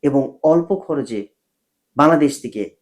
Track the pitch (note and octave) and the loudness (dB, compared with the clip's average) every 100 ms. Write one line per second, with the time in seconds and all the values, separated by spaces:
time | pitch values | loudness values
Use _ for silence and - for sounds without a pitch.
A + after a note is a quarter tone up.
0 | D3 C#3 C3 - D#3 E3 E3+ F#3+ - D3 | 0 0 -2 -2 2 2 0 -6 -4 -6
1 | A#2 A2 G2+ _ _ _ _ _ _ - | -6 -8 -10 _ _ _ _ _ _ 0
2 | D3 D#3+ D3 - A#2 G#2+ F#2+ _ | 2 4 2 -2 -12 -10 -10 _